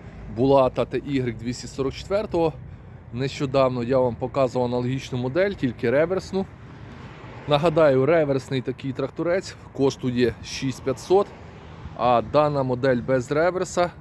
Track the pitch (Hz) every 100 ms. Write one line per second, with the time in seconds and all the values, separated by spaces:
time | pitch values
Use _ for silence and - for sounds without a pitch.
0 | - - - 107 131 139 127 - 120 131
1 | 143 135 127 107 117 120 117 - 135 -
2 | - 196 220 175 160 - - - - -
3 | - 117 139 - 147 135 131 127 120 131
4 | 127 113 127 143 131 123 123 123 123 135
5 | - 127 127 156 202 196 135 107 117 135
6 | 165 190 - 190 190 - - - - -
7 | - - - - - 147 170 160 156 131
8 | 131 170 147 135 - 135 120 127 139 123
9 | 135 - 165 185 - - - - 135 -
10 | 127 123 120 107 - - 135 123 135 127
11 | - 185 202 - - - - - - -
12 | 123 117 107 143 151 143 131 123 135 123
13 | 113 131 120 147 175 180 180 - 175 -